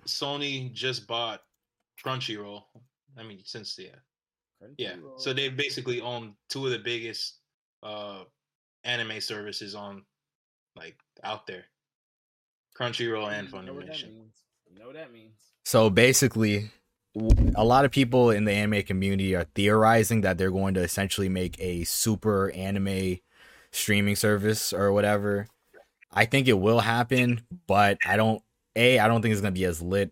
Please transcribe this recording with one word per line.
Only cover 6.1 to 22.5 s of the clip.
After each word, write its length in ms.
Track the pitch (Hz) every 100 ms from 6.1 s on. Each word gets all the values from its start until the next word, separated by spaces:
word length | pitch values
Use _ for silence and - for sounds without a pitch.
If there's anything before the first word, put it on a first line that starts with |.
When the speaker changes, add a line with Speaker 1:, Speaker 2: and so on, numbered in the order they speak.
| 120 110 101 -
Speaker 1:
two 160 | 135 135
of 60 |
the 80 | 113
biggest, 580 | 117 117 113 - - _ _ _ _ _
uh, 400 | 107 104 104 95 90 _ _ _ _ _
anime 360 | 120 120 110 110
services 540 | - 107 104 95 101 104
on, 280 | 101 98 _ _ _ _ _ _ _ -
like, 220 | 82 _ _ _
out 240 | 101 107 -
there. 180 | 92 - _ _ _ _ _ _ _ _ _ _ -
Crunchyroll 540 | 120 113 117 110 104
and 160 | 104 95
Speaker 2:
You 100 | 95 92
know 80 |
what 120 | 92 90
that 100 | -
Speaker 1:
Funimation. 180 | 110
Speaker 2:
means. 200 | 110 110 _ _ _ _
You 60 | 95
know 60 | 120
what 80 | 151
that 160 | 143
means. 240 | 113 110 _ _ _ -
Speaker 3:
So 240 | 117 110
basically, 840 | 95 123 127 127 110 107 104 104 _ _ _ _
w-, 380 | 107 113 107 - 104
a 80 | 113
lot 180 | 131 139
of 60 |
people 400 | 143 123 127 120
in 140 | 104 107
the 80 |
anime 300 | 101 104 104
community 520 | 98 95 98 98 98 90
are 100 | 82 -
theorizing 640 | 101 110 110 113 107 113
that 160 | 95 90
they're 140 | 95
going 220 | 95 98 92
to 60 |
essentially 460 | 90 - 98 - 95
make 300 | 92 90 -
a 240 | 92 87
super 680 | 82 - 113 104 107 98 95